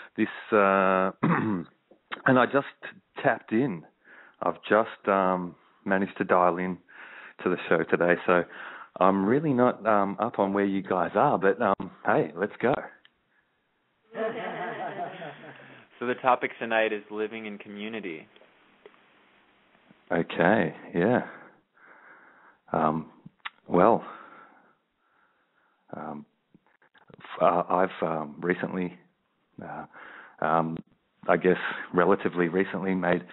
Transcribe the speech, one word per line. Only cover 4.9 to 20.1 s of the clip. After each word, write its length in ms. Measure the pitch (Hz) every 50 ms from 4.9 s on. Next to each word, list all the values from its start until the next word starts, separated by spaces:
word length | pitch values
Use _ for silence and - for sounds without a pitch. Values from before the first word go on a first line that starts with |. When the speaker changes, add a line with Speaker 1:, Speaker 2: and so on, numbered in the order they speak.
| - - - 104
Speaker 1:
um, 460 | 98 98 95 92 92 90 90 87 78 - _ _ _ _ _
managed 320 | 98 98 95 98 92 - -
to 60 | 101
dial 320 | 90 95 90 90 87 85 90
in 200 | 92 92 90 - - _ - - - - - - - - - - -
to 80 | 95
the 60 | 87 - - -
show 140 | 92 82 80 -
today, 240 | 92 82 87 87 87 - -
so 180 | - 90 87 85 - - - - - - - - - _ -
I'm 260 | 90 95 98 98 95
really 280 | 104 123 147 165 156 131
not, 340 | 120 123 123 117 - 98
um, 300 | 110 107 101 98 101 95 95
up 200 | 107 120 - -
on 140 | 101 98 98
where 120 | 101 101
you 180 | 101 95 98 95
guys 280 | - 98 92 85 82 -
are, 240 | 104 131 147 120 95
but, 220 | 95 98 95 110
um, 300 | 120 98 98 - 95 90 - - -
hey, 260 | 104 110 151 - - 78
let's 160 | 85 98 104 - -
go. 140 | - 120 143 - - - - _ _ _ _ _ _ _ _ _ _ _ _ _ _ _ _ _ _ _ _ _ _ _ 226
Speaker 2:
<laughs> 100 | 233 220 226 254 233 - - - - 240 233 - 208 190 - - - 233 - - 175 165 147 143 - - 151 - - - - - - - _ _ -
So 80 | 123
the 80 | 120 123
topic 380 | 123 - 131 123 - - 123 - -
tonight 360 | 123 113 113 110 110 110 107
is 80 | 104 104 -
living 340 | 107 104 107 104 113 113 110
in 140 | 107 104 101
community. 680 | - 107 101 101 104 110 113 107 92 90 80 76 - - _ _ - _ _ _ _ _ _ _ _ - _ _ _ _ _ _ _ _ _ _ _ _ _ _ _ _ _ _ _ _ - _ _ _